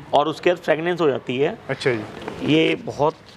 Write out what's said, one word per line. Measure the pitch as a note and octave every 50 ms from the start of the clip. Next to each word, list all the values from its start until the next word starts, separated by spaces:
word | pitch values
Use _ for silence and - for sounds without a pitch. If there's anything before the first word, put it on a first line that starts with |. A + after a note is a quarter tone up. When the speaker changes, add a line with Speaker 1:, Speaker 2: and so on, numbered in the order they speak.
| C#3+ - C#3
Speaker 1:
और | C#3 D3
उसके | D#3+ D3+ - - F3+
बाद | F3+
फ्रेगरेंस | E3+ - E3+ D#3 D3+ E3 F3 F3+ E3
हो | E3+ C#3+
जाती | B2 A#2 - - B2+
है। | C3 C#3+ F3+ A3+ - - -
Speaker 2:
अच्छा | C3+ - - C3+ A#2+
जी। | G#2+ G#2+ - - - - - - - - C3+ D3
Speaker 1:
ये | D#3+ D#3+ E3 D#3+
बहुत | - - B2 G#2+ A#2+ C#3+ D#3+ D#3 - - - -